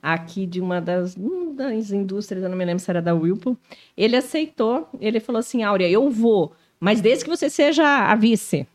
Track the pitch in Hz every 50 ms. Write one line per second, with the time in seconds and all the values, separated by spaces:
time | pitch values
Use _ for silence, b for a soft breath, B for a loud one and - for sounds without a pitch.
0 | - 147 165 165 165 170 - 196 190 180 175 185 180 185 180 180 170 175 180 180
1 | 180 180 180 180 185 254 370 359 349 330 285 269 269 277 226 220 220 202 196 202
2 | 196 190 190 202 208 - 202 185 190 180 185 185 180 175 175 185 - - 180 170
3 | 165 170 170 165 160 170 190 214 - 254 247 - B B B B B B B -
4 | 220 220 233 254 254 254 - 320 311 311 _ - 220 220 240 294 320 - - -
5 | - 214 226 226 220 - 240 220 240 - - 240 220 202 208 190 185 175 180 214
6 | 269 285 247 214 226 233 220 196 160 151 b b b b b b 170 196 220 240
7 | 190 214 262 - - 302 349 339 - 320 - - 294 294 320 294 320 294 285 269
8 | 208 - 214 226 214 233 226 196 - - - 143 139 -